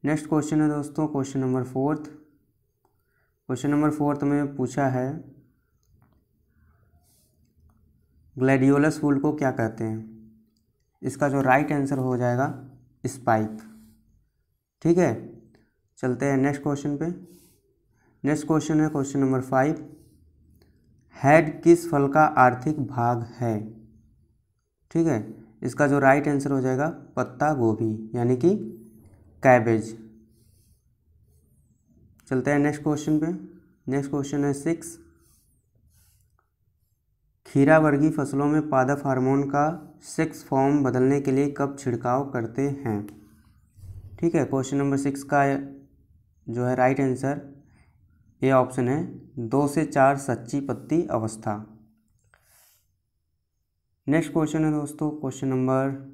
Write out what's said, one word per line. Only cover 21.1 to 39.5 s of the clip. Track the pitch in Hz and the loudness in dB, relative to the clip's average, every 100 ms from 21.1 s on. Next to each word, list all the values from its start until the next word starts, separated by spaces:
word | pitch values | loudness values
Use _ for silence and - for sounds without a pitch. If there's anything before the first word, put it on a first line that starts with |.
| - | -2
हेड | 135 156 156 - | 6 6 4 0
किस | 165 170 - | 6 6 4
फल | 147 139 | 0 2
का | 147 | 4
आर्थिक | 151 - 127 120 - 156 131 | 4 6 6 4 -4 -4 -4
भाग | 120 120 120 113 - | -2 0 0 -4 -6
है? | 120 107 107 - - _ _ _ _ _ _ _ _ _ _ | -4 -4 -6 -16 -20 _ _ _ _ _ _ _ _ _ _
ठीक | 165 165 | 0 0
है, | 123 104 - - _ | 0 -4 -14 -20 _
इसका | 127 - 147 | -10 0 2
जो | 143 | 6
राइट | 135 143 143 | 6 6 4
आंसर | 143 139 | 0 0
हो | 135 | 0
जाएगा, | 127 131 151 175 - - | 0 0 -2 -4 -12 -6
पत्ता | 123 - 147 | -6 -2 0
गोभी, | 151 113 110 113 110 110 117 | 2 2 2 -2 -4 -6 -2
यानी | 120 127 | 0 2
कि | 160 208 - - - - - - - _ | 2 2 -4 -14 -20 -20 -20 -20 -20 _
कैबेज। | 135 123 113 110 - - - - _ _ _ _ _ _ _ _ _ _ _ _ _ _ _ _ _ _ _ _ _ | 6 6 6 0 0 -12 -18 -20 _ _ _ _ _ _ _ _ _ _ _ _ _ _ _ _ _ _ _ _ _
चलते | 131 127 | -4 0
हैं | 143 | 2
नेक्स्ट | 143 151 | 0 -2
क्वेश्चन | 151 147 - 156 | -2 -2 0 0
पे। | 160 180 - - _ _ - | 0 -6 -10 -20 _ _ -4
नेक्स्ट | 139 139 | -4 -2
क्वेश्चन | 143 139 147 143 | -4 -4 -2 -2
है | |
सिक्स, | 139 165 165 - - - _ _ _ _ _ _ _ _ _ _ _ _ _ _ _ _ _ _ _ _ _ _ _ - | -2 -2 -4 -8 -18 -20 _ _ _ _ _ _ _ _ _ _ _ _ _ _ _ _ _ _ _ _ _ _ _ -6
खीरा | 143 139 160 | 2 6 6
वर्गीय | 156 143 151 | 6 4 2
फसलों | 151 139 135 147 | 0 -4 -2 0
में | 156 151 | 0 0
पादप | 131 127 143 143 | 0 2 0 -2
हार्मोन | 131 131 139 | 0 2 2
का | 139 | 0